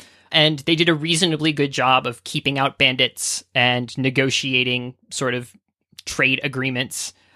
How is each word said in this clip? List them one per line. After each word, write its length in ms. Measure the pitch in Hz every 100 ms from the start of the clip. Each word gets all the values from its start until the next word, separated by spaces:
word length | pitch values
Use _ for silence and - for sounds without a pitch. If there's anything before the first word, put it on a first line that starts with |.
| - _ -
And 260 | 160 156 151
they 140 | -
did 140 | 160 175
a 60 |
reasonably 580 | 156 160 160 165 151 156
good 180 | 143 143
job 360 | 135 127 131 123
of 180 | 117
keeping 340 | - - 135 139
out 200 | 143 -
bandits 680 | 135 131 123 - - - -
and 420 | 131 123 123 120 -
negotiating 960 | 131 127 135 - 139 127 127 123 123 - -
sort 240 | - 131
of 180 | 123 120 _ _ _ _ - -
trade 340 | - 131 131
agreements, 720 | 143 127 131 123 127 - - - _